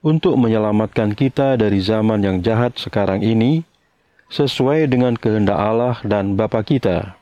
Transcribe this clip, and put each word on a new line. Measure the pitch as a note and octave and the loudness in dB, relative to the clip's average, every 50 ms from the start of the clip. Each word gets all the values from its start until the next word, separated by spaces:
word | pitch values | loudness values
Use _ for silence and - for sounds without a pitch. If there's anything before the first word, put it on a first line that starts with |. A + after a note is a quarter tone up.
| - | 2
untuk | D#3 D#3 D#3+ - F#3 C#3 C3 | 2 0 2 2 2 2 2
menyelamatkan | B2 A2+ A2 A2 G#2+ G#2+ G#2+ G#2+ A2 G#2 - - A2+ G#2+ G#2 - | 2 2 2 0 0 0 0 0 -2 -2 -2 -2 -2 -2 0 0
kita | C#3 C3+ - - C#3 C#3 C3+ A#2+ | -2 0 0 0 0 0 2 2
dari | A2 G#2 G2+ G2 | 2 2 2 0
zaman | F#2 F#2+ A2 A2 A2 A2 A2 G#2 | 0 0 0 0 2 0 0 2
yang | G2+ G2 F#2 F#2 F2 | 0 0 0 0 0
jahat | F#2 G2 A2 A#2+ B2 - - | 0 0 2 0 -2 -2 -6
sekarang | - - - A2 G2+ F#2+ F#2+ G2 G2+ | -12 -6 -4 -2 0 0 0 0 0
ini, | A2 A2+ A2+ A2+ B2 D3+ D#3+ D#3+ _ _ _ _ _ _ _ _ _ _ _ _ _ | 0 2 2 2 2 0 0 -4 _ _ _ _ _ _ _ _ _ _ _ _ _
sesuai | - - D3 C3+ - - C3 C3 C#3+ D#3+ D#3+ | -4 -2 -2 -2 0 0 0 0 2 2 2
dengan | C#3 B2 B2 B2+ B2+ A#2+ A2+ | 2 2 2 2 2 0 0
kehendak | - A2+ G#2+ A2 G#2 G2 G2+ D#2+ | 0 0 0 2 2 0 0 0
Allah | F#2+ G#2+ A2 A2+ A#2+ B2 A#2+ - - | 0 0 0 0 0 -2 -4 -4 -4
dan | G#2+ G#2+ G#2 G2 G2 G2 G2 | -2 -2 -2 0 -2 0 -2
Bapa | A2 G#2+ - A2+ | -2 0 -2 -4
kita. | G#2+ - D3+ C3+ - G#2+ F2+ E2+ - - F2+ _ | -2 0 -2 0 0 0 -2 -2 -4 -8 -14 _